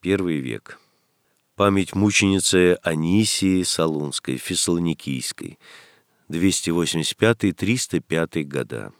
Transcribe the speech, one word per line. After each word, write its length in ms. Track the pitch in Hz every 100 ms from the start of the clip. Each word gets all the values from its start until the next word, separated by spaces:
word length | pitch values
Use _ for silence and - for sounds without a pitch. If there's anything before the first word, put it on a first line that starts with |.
первый 360 | 85 95 90 78
век. 420 | 65 55 - - _ _ _ _ _ _ _ -
Память 360 | 101 98 92 95
мученицы 800 | 104 98 98 95 - 92 90 90
Анисии 800 | - 80 80 98 107 - 95 92
Солунской, 720 | 87 - 82 78 73 69 - 65
Фессалоникийской, 1200 | - 90 - 85 85 80 - 65 - - - - - - - _ _ _ _
двести 420 | 80 95 85 -
восемьдесят 460 | 85 82 82 76 -
пятый — 340 | 107 117 101
триста 480 | 85 95 123 - 85
пятый 460 | - 80 82 -
года. 480 | 71 69 58 58 50 -